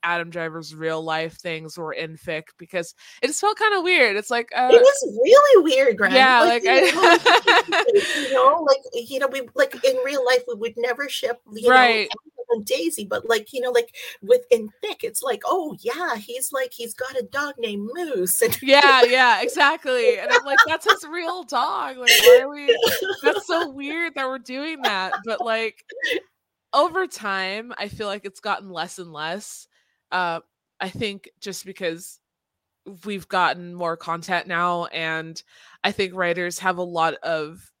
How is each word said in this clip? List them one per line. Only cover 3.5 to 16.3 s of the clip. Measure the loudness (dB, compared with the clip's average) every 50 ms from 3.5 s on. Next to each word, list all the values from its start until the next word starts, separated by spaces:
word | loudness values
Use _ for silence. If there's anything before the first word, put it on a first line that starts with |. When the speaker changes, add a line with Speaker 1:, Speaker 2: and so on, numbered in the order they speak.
| -2 0
Speaker 1:
kinda | 0 0 0 0
weird. | 0 2 2 4 4 4 2 -2
It's | -4 -4
like, | -4 -4 -4 -4 -4 -2 2 8
Speaker 2:
It | 8
Speaker 1:
uh, | 10
Speaker 2:
is | 10 8 6 4 -2 -6 -2 0
really | 4 8 8 8 10 10 8 8 8
weird, | 6 2 4 4 2 2 2
Granny. | 0 4 6 6 6
Speaker 1:
Yeah, | 8 6 6 6
Speaker 2:
Like, | 4 4 2 2
Speaker 1:
like, |
Speaker 2:
you | 2 4 4 4 4 2
know, | 4 6
Speaker 1:
I | 6 6 6 6 4 4 4 4 4 4 4 2 2 -2 0 0 2 2 2 0
<laughs> | 0 -4
Speaker 2:
you | -4 -4 -2
know, | 0 4 4 4 2 2 2 2
like, | 2 0 0 -10 -10
you | -10 -10 -8 -6 -4
know, | -4 -4
we, | -4 -6 -10 -8 _
like, | -2 -2 -2 -2 -2 0
in | 0 0 0 -2
real | -4 -4 -2 0
life, | 2 2 0 0 -2
we | -10
would | -8 -8 -10 -8 -6
never | -4 -4 -4 -4 -6 -8
ship, | -8 -8 -6 -6 -8 -8 _ _ -16
you | -2 2 6 6
know, | 8 8 6
Speaker 1:
Right. | 4 0 -2 -4
Speaker 2:
Adam | -8 -14 _ _ _ -18 -6 _
and | -4 -4 -2
Daisy, | -4 -4 -2 -2 -6 -6 -8 -10
but, | -6 -8 -8 -2 -2
like, | -2 -2 -2 -8 -10
you | -8
know, | -6 0
like, | 0 0 -2 -2 _ -18 -18 -18 -18 -18
within | 2 2 2 2 4 _ 0 0 0 -8 _ _ -10
fic, | -10 -10 -10 -10
it's | -8 -8 -6 -4
like, | -4 -6 -4 -2
"Oh, | -2 -2 -2 -2 -6 -10 -8
yeah, | -8 -8 -6 -4 -4 -6 -6 -6
he's, | -8 -12